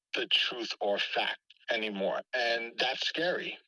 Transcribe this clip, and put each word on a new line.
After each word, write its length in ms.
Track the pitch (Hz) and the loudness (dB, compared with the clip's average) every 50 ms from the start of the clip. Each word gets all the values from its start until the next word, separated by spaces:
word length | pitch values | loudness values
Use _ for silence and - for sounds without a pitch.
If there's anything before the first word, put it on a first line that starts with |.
| _ - - | _ -6 -4
the 120 | - - | -4 0
truth 440 | - - - - - 123 120 110 - - - | 2 2 2 2 2 0 -4 -4 -6 -4 -2
or 180 | 104 104 101 | 0 2 2
fact 420 | - - - - 123 104 - - - _ _ - _ - - | 2 0 0 0 0 0 0 -2 -6 _ _ -20 _ -4 -2
anymore, 480 | - 107 107 107 101 98 98 90 87 82 - - - | 0 0 0 -2 -2 0 0 0 0 -2 -4 -2 -2
and 380 | 127 117 117 117 117 117 117 113 107 | 0 2 2 2 0 0 -4 -2 0
that's 280 | 127 - 160 - - | 0 0 0 0 -2
scary. 500 | - - 156 170 180 151 107 92 - - - _ | -2 0 0 2 2 2 0 -2 -6 -8 -12 _